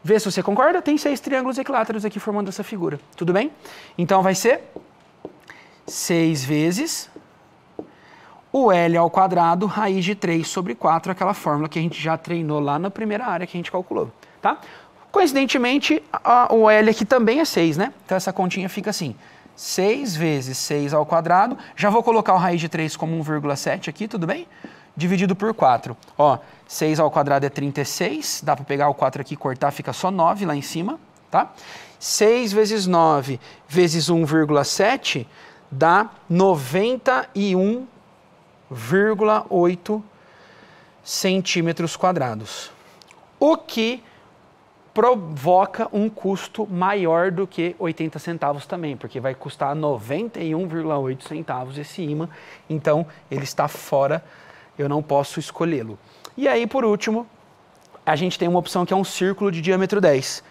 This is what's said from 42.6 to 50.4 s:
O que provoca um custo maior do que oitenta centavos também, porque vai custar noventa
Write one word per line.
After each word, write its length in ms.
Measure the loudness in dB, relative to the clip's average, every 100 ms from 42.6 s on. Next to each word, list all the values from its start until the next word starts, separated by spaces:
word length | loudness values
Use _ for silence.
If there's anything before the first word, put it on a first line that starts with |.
| -16 -20 -20 -20 -20 _ _ _
O 180 | 2 2
que 460 | 0 -2 -2 -4 -10 -20 _ _ _ _ _ _ _
provoca 920 | 2 2 2 -2 -4 2 4 2 -2 -4
um 160 | -2 -2
custo 580 | -2 -4 -4 -6 -8 -6
maior 640 | -2 0 2 2 2 2
do 160 | 0 -4
que 300 | -4 -4 -4
oitenta 400 | -6 -4 -6 -6
centavos 460 | -8 -4 -4 -4
também, 320 | -8 -8 -8 -8
porque 240 | -10 -6
vai 140 | -6
custar 400 | -6 -10 -6 -4
noventa 640 | -2 -2 -4 -4 -6 -6 -6